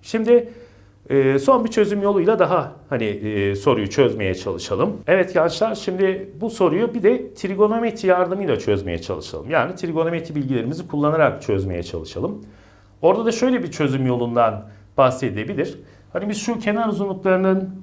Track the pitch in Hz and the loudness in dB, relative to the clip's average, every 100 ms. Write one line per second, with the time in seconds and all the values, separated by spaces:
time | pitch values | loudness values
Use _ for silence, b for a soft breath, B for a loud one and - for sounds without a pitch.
0 | - 220 226 240 233 B B B B B | -4 -2 4 4 4 B B B B B
1 | - 139 135 135 139 254 220 - 208 202 | 0 2 4 4 4 2 2 2 2 2
2 | 196 202 175 220 165 175 131 - - 131 | 2 2 2 4 4 2 -2 -10 -6 -2
3 | 110 101 110 107 98 98 - 117 98 - | -2 -2 -2 0 0 0 2 2 0 2
4 | 127 107 98 92 - 85 - 98 175 - | 2 2 -2 -2 -4 -8 -4 0 0 -2
5 | - 185 180 180 165 170 220 208 - 185 | 0 2 2 2 0 0 -2 -2 -6 0
6 | 190 190 - 147 214 - 180 165 233 233 | 0 -2 -8 -8 -8 0 2 2 0 2
7 | 190 254 - - 190 196 214 226 233 214 | 2 2 -4 -8 -6 2 2 2 -2 -2
8 | 190 180 180 190 190 120 - 98 98 85 | 2 4 2 0 -2 -2 0 0 0 -6
9 | - 87 - 80 92 156 131 185 170 160 | -6 -8 -8 -12 -2 0 0 -2 -4 -2
10 | 165 170 - 147 131 131 113 147 - 147 | -2 -2 -6 -6 -2 -2 -2 -6 -6 -2
11 | 147 160 143 - - 98 95 87 85 85 | 0 4 2 2 -2 -2 -2 -6 -6 -10
12 | 80 - 143 208 B B B B B B | -10 -8 -6 -8 B B B B B B
13 | 165 202 226 226 254 254 - - 147 135 | 2 4 0 0 0 0 -2 -2 -2 0
14 | 127 123 120 120 113 107 - B B - | 0 0 0 2 2 0 -10 B B 2
15 | 131 127 127 95 117 190 160 156 B B | 2 2 -4 -4 -6 -4 -4 -6 B B
16 | B 175 202 208 - 233 208 214 226 180 | B -8 -6 -6 -4 -4 -2 -2 0 -2
17 | 196 190 190 185 190 190 190 - | -4 -2 2 2 4 2 -2 -10